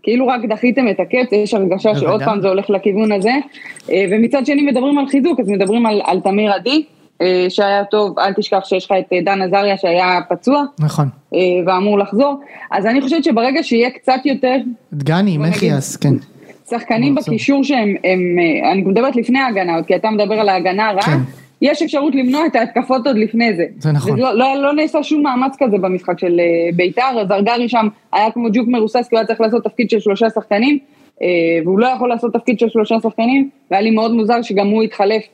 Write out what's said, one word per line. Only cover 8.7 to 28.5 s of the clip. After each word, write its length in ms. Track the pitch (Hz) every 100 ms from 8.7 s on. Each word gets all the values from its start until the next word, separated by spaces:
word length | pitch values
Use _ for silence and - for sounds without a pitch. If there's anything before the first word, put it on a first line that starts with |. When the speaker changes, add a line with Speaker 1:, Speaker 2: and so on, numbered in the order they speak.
| 185 -
Speaker 1:
לך 60 | 190
את, 140 | 185
אה, 60 | 180 175
דן 160 | 196
עזריה 360 | 185 196 202 196
שהיה 420 | 180 175 185 180 170
פצוע, 340 | 175 - 285 277 -
Speaker 2:
נכון. 260 | 151 - 139 - _
Speaker 1:
אה, 60 | - 180 180 175
ואמור 340 | 185 202 202
לחזור, 400 | 196 202 285 285 - - -
אז 140 | 185 214
אני 160 | 254
חושבת 220 | 269 330
שברגע 400 | 294 226 247 277
שיהיה 260 | - 233 247
קצת 300 | 254 - 262 285
יותר, 300 | 262 254 262 247 233 _
Speaker 2:
דגני, 440 | 147 139 170 202 156
Speaker 1:
בוא 80 | 156
נגיד, 100 | 170
Speaker 2:
מחיאס, 380 | 185 143 135 -
כן. 180 | 143 135 - - - - -
Speaker 1:
שחקנים 460 | 233 - 226 269 277
Speaker 2:
מחזור. 180 | - 226
Speaker 1:
בקישור 280 | - 277
שהם, 260 | 269 269 208 185
הם, 160 | 175 185 180 175 170 147 143
אה, 60 |
אני 100 | 190
מדברת 340 | 190 202 262 240
לפני 240 | 233 254
ההגנה, 360 | 262 196 180 165
עוד 100 | 165
כי 100 | 185
אתה 140 | 220
מדבר 260 | 214 202 214
על 140 | 208
ההגנה 400 | 185 180 190 220
הרעה, 120 | 196 208
Speaker 2:
כן. 120 | 139 127 - - _
Speaker 1:
יש 200 | 269 302
אפשרות 340 | 320 302 294 269
למנוע 300 | 247 277 320
את 100 | 240
ההתקפות 520 | 240 - - 262 262
עוד 100 | 220
לפני 360 | 214 226 233 175
זה. 100 | 165 -
Speaker 2:
זה 120 | 156
נכון. 200 | 147 185
Speaker 1:
ולא, 220 | - 254 220
לא, 240 | 262 269
לא 120 | 277
נעשה 300 | 294 311 320
שום 200 | 294 302
מאמץ 320 | 294 247 269 269
כזה 180 | 254 196
במשחק 420 | 185 180 185 170
של, 200 | 180 175
אה, 60 | 170 170 170 175
ביתר, 260 | 180 233 262 240
אז 60 | 190
זרגרי 420 | 196 208 240 240
שם 180 | 240 214 - _
היה 180 | 196 214
כמו 160 | 240 233